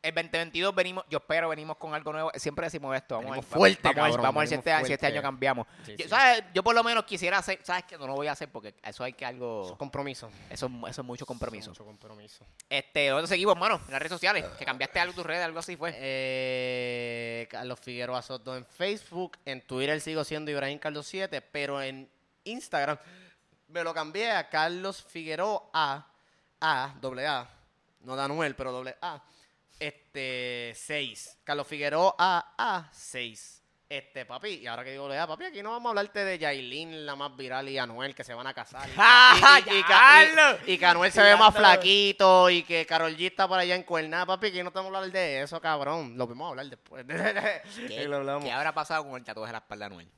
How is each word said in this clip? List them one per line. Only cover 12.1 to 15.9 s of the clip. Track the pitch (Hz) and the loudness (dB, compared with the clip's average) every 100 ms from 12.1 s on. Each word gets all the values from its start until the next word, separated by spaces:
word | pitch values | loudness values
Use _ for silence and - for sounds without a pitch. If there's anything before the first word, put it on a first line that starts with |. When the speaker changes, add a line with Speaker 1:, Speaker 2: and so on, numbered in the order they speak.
| 107 104 - - _ - | -20 -20 -20 -20 _ -8
Speaker 1:
Este, | 139 - 151 139 | -8 -4 -2 0
¿dónde | 135 165 | 0 -2
seguimos, | 185 196 175 | -2 0 0
mano? | 202 175 | 0 -2
En | - | -4
las | 135 | -8
redes | 156 | -8
sociales. | 175 185 202 - - | -2 -2 -2 -6 -8
Que | |
cambiaste | 135 127 135 - | -8 -6 -4 -4
algo, | 175 | -4
tus | 180 | -6
redes, | 160 170 | -8 -6
algo | 170 160 | -6 -8
así | 165 165 | -12 -10
fue. | 165 | -10